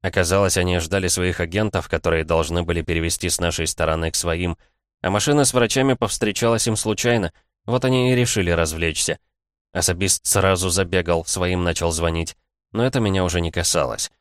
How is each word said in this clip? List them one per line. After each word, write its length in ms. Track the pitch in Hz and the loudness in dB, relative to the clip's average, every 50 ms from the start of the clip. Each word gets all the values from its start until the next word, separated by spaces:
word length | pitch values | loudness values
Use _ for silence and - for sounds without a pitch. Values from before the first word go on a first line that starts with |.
Оказалось, 540 | - 95 - 98 90 85 92 98 101 92 - | -6 -2 0 0 2 4 4 4 4 4 2
они 220 | 95 90 90 90 87 | 2 2 2 0 0
ждали 300 | 82 80 95 98 92 87 | 0 0 -2 0 0 0
своих 320 | - 90 90 90 90 - | 0 0 0 -2 0 -2
агентов, 480 | 87 82 85 101 107 104 - 95 - - | -4 -2 0 -2 -2 0 -2 -4 -2 -2
которые 360 | - 80 - 87 82 80 80 | -4 -2 0 0 0 0 2
должны 380 | 78 82 82 80 76 85 87 | 2 2 2 2 0 -2 -2
были 200 | 87 82 85 82 | -2 0 -2 -2
перевести 460 | 78 - 82 82 82 85 - - - 87 | -2 -2 -2 -2 -2 -2 -4 -4 -4 -4
с 120 | - - | -2 0
нашей 260 | 87 85 85 - 82 | -2 -2 -2 -2 -4
стороны 440 | 78 - - 85 80 78 80 82 82 | -4 -2 -2 0 0 0 0 -2 -2
к 60 | - | -4
своим, 400 | - - 87 82 85 90 87 82 _ _ _ _ _ _ _ _ _ | -4 -2 -2 -2 -2 -2 -4 -4 _ _ _ _ _ _ _ _ _
а 80 | - 90 | -4 -2
машина 340 | 98 104 - 151 143 147 139 | 0 0 0 2 2 2 2
с 80 | - - | 2 2
врачами 400 | 127 120 110 - 135 135 135 127 | 2 0 2 2 2 2 2 2
повстречалась 720 | - 120 104 - - 117 107 98 - 120 117 117 110 - | 2 0 -4 -2 -2 -2 -2 -2 0 0 2 2 2 0
им 100 | 120 110 | -2 -2
случайно, 560 | 104 - 110 104 - - 120 120 117 95 80 _ _ _ _ _ _ _ | -2 -2 -2 -2 0 0 0 2 2 0 -4 _ _ _ _ _ _ _
вот 180 | - 117 127 127 | -2 -2 0 2
они 280 | 131 127 127 123 127 | 2 2 2 2 4
и 40 | 127 | 4
решили 340 | 123 123 120 - 107 92 87 | 2 2 2 2 0 2 2
развлечься. 680 | 85 82 82 78 78 80 85 82 76 - - - 78 - _ _ _ _ _ _ _ _ _ _ | 2 2 0 -2 -2 -2 -2 -2 -2 -2 -2 -4 -4 -6 _ _ _ _ _ _ _ _ _ _
Особист 540 | _ - - - 90 87 101 95 - - _ | _ -2 0 0 0 0 0 0 0 -2 _
сразу 440 | - - 101 95 95 95 87 92 92 | 0 0 2 4 4 2 2 0 0
забегал, 540 | 85 95 95 87 90 92 87 85 85 82 82 | 0 0 0 0 0 -2 2 2 0 0 0
своим 400 | - - 95 90 90 90 90 87 | -4 -4 -2 0 0 0 0 0
начал 260 | 87 82 - 85 85 | 0 0 0 -2 -2
звонить, 460 | 80 80 82 82 82 82 82 - - _ _ _ _ _ _ _ | -2 0 -2 0 0 -2 -4 -6 -8 _ _ _ _ _ _ _
но 120 | - 107 120 | -2 0 0
это 160 | 131 - 135 | 0 0 0
меня 240 | 113 101 95 95 92 | 0 2 2 2 0
уже 160 | 87 82 90 | 0 0 0
не 100 | 85 82 | -2 0
касалось. 600 | - 90 82 - - 85 71 64 57 - - - _ _ | -2 -2 -2 0 0 0 0 0 -2 -6 -8 -10 _ _